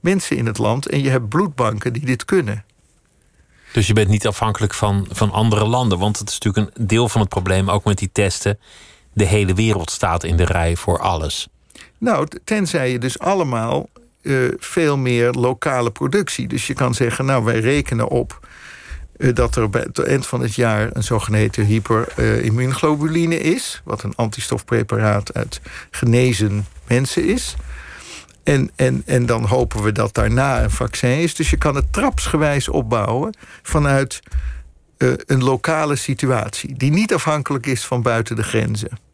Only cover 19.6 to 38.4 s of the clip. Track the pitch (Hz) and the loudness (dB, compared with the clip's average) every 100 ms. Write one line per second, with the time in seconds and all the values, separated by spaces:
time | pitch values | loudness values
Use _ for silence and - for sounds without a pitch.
19.6 | 110 104 - - - 139 131 123 120 104 | 0 0 -4 -2 0 0 0 -4 -2 0
20.6 | 117 107 107 - 104 113 - 107 107 - | 0 2 -2 -2 -2 -2 0 2 2 2
21.6 | 104 110 104 113 - - 113 110 113 113 | 2 2 2 0 0 0 0 2 2 0
22.6 | 127 135 160 151 156 160 165 165 156 220 | 0 0 0 2 0 0 0 0 0 0
23.6 | - - - 104 104 - 113 - - 117 | -2 -10 -8 -6 -6 -2 -4 -2 -4 -6
24.6 | - 117 113 110 110 104 104 - - - | -2 -2 0 0 2 0 -2 -6 -6 -8
25.6 | - - - - 120 120 127 107 107 104 | -14 -18 -14 -2 2 4 4 2 2 0
26.6 | 104 - - 120 131 - 170 240 - - | -4 -10 -2 0 2 0 0 0 -2 -8
27.6 | - - - - - - - - - 143 | -10 -14 -16 -20 -18 -18 -20 -8 0 2
28.6 | 131 - 131 127 - 131 120 113 113 127 | 0 0 0 0 0 0 2 2 2 2
29.6 | 123 113 107 107 110 - 110 120 139 120 | 2 0 0 0 -2 0 2 4 2 2
30.6 | 113 - 117 - 127 131 165 - 156 - | 2 0 -2 0 0 2 0 0 0 2
31.6 | 156 139 - - 277 - - 156 151 143 | 2 2 0 2 0 0 -2 2 2 2
32.6 | - - 113 117 101 117 156 214 - - | 0 -2 0 0 0 -2 -4 -8 -18 -18
33.6 | - 160 143 139 135 - - - - - | -2 2 4 2 0 -6 -6 -6 -4 -8
34.6 | - - _ _ 127 131 - 135 127 131 | -14 -20 _ _ 0 0 0 2 2 0
35.6 | - 160 151 143 - 135 135 123 107 - | 0 0 0 -2 -2 -2 0 0 -2 -6
36.6 | 139 131 131 160 220 180 - 151 131 139 | -10 -2 2 2 2 0 0 -2 -2 -4
37.6 | 120 127 - 127 120 113 110 113 | -2 -4 -2 -2 0 0 -2 -4